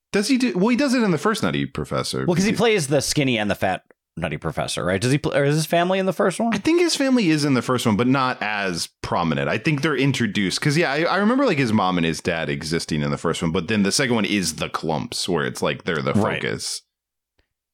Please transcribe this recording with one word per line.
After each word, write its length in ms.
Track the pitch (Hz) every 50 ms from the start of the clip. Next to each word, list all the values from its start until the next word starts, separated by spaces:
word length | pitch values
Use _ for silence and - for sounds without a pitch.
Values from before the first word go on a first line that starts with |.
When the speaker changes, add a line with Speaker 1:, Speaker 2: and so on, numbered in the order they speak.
| _ -
Speaker 1:
Does 160 | - 202 208
he 100 | - 269
do, 200 | 240 254 233 -
well, 120 | 180 196 240
he 60 | 247
does 180 | 214 294 262 247
it 100 | 254 226
in 80 | 196
the 60 | 165
first 260 | 139 - 214 208 - -
Nutty 220 | 85 71 71 69
Professor. 600 | 67 - 76 71 - 71 65 65 - - 64 67
Speaker 2:
Well, 100 | 175 180
'cause 80 | 165 190
he 60 | 220
Speaker 1:
Because 80 | - 170
Speaker 2:
plays 280 | 233 233 220 190 147
the 120 | 131 156 135
skinny 360 | - - - 151 135 131 120
and 120 | 107 104 101
the 60 | 90
fat 280 | - 107 95 90 - _ _ _ _ _ _ -
Nutty 200 | - - - 76
Professor, 460 | 76 - 80 - - 65 - - - -
right? 160 | 90 95 95
Does 120 | 117 127
he 60 | 143
pl-, 160 | 147 - - -
or 100 | 147 143
is 100 | 143 147
his 100 | 160 156
family 320 | - 170 170 175 185 190 190
in 60 | 190
the 80 | 190 175
first 260 | - 208 190 - -
one? 140 | 226 233 208
Speaker 1:
I 40 |
think 240 | 196 - 311 339 349
his 140 | 359 320 -
family 340 | - 277 269 254 240 196 160
is 160 | 156 147 143
in 80 | 151 131
the 80 | 120
first 240 | - - 127 117 -
one, 100 | 120 104
but 120 | 92 123
not 340 | 127 131 127 127 127 123 -
as 480 | 98 104 107 101 98 92 87 82 - - _ - -
prominent. 440 | - 113 92 85 80 73 69 69 73
I 80 | 98 117
think 220 | - 165 151 135
they're 140 | 151 160 147
introduced. 640 | 117 139 143 127 - 120 104 92 104 98 90 - -
'Cause, 160 | - 147 139
yeah, 140 | 170 165 135
I, 120 | 139 156 170
I 140 | - 170
remember, 280 | 190 208 220 254 269 285
like, 120 | 240 165 139
his 120 | 135 110
mom 260 | 107 107 92 92 90
and 80 | 87 82
his 140 | 82 76 -
dad 280 | - 92 82 82 80 71
existing 520 | 71 71 80 76 82 80 - - 82 76
in 100 | 73 71
the 60 | 71
first 240 | - - 85 80 -
one, 100 | 90 80
but 160 | 82 95 82
then 160 | 107 110 104 95
the 80 | 98
second 240 | - - 139 120 120
one 100 | 113 101
is 300 | - 101 101 87 80 76
the 120 | 80 87 78
Klumps, 600 | - - - 80 78 67 - - - - - 95
where 160 | 87 78 67
it's 160 | 64 - -
like 220 | 92 78 71 - -
they're 180 | 92 82 73
the 120 | 65 69 -
Speaker 2:
Right. 280 | 104 107 98 85 71
Speaker 1:
focus. 400 | - 58 53 - - - - - _ _ _ _ _ _ _ _ _ _ _ _ _ _ _ _ _ _